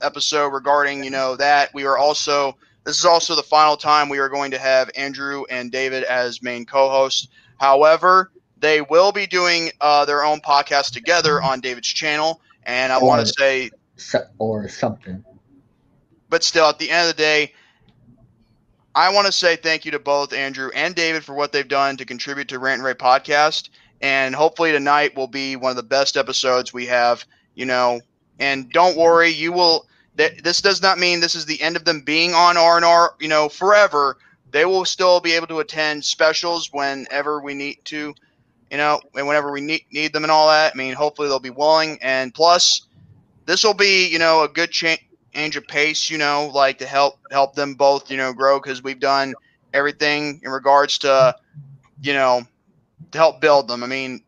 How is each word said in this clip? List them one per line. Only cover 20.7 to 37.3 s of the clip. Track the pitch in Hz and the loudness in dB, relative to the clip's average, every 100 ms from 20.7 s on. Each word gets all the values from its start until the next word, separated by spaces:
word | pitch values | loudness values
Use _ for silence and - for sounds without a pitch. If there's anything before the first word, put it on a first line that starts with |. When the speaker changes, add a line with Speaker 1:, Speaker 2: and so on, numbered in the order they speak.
| - | -6
Speaker 1:
and | 160 | -4
David | 175 165 160 | -2 -4 -4
for | 151 139 | -6 -6
what | 143 | -4
they've | 147 135 | -2 -2
done | 139 139 135 | 0 0 -4
to | 131 | -10
contribute | 123 139 139 139 | -12 -10 -10 -10
to | 131 | -6
Rant | 131 127 | -4 -4
and | |
Rave | 131 123 | -4 -2
Podcast, | 127 135 135 147 151 156 - _ _ _ | 2 2 2 2 2 0 -10 _ _ _
and | 139 135 135 131 | -2 0 -2 0
hopefully | 156 - 165 | 0 2 0
tonight | 147 139 147 147 135 | 0 2 2 0 -4
will | 131 | -8
be | 135 135 135 | -8 -8 -6
one | 131 | -4
of | 123 | -4
the | |
best | 113 135 139 147 | -2 0 0 -2
episodes | 131 127 131 127 123 | -4 -2 0 0 -2
we | 123 123 | -8 -4
have, | 123 120 120 - _ _ - | 0 0 0 -6 _ _ -10
you | 127 | -4
know. | 127 123 120 - _ _ - | 0 0 -2 -8 _ _ -6
And | 139 135 127 | -4 -4 -2
don't | 160 180 160 | 2 2 4
worry, | 170 165 165 | 4 4 4
you | 156 165 | 0 -4
will, | 175 175 160 - _ _ - | 0 2 0 -4 _ _ -2
th-, | 151 - | -2 -2
this | 170 175 | -4 0
does | 202 185 | 0 2
not | 190 180 | 2 2
mean | 180 175 | 0 0
this | 170 170 | -2 -4
is | 151 | -8
the | 156 | -4
end | 156 170 | -4 -2
of | 160 | -2
them | 160 | -4
being | 139 156 170 | -2 -2 2
on | 170 175 175 | 4 4 6
R | 170 170 | 4 4
and | 170 | 6
R, | 170 170 - | 6 4 0
you | 156 | -2
know, | 156 151 | 0 0
forever. | - 185 208 202 147 139 127 _ _ _ | 0 4 4 4 2 -2 -4 _ _ _
They | 143 170 | 0 2
will | 190 | 0
still | 180 - 185 180 | -2 0 2 2
be | 170 | 2
able | 165 165 | -2 -2
to | 160 | -6
attend | 151 156 156 151 | -6 -4 -4 -4
specials | 139 - 160 156 175 170 156 | -6 0 0 2 -2 -4 -6
whenever | 139 139 139 127 139 143 | -6 -6 -6 -8 -6 -6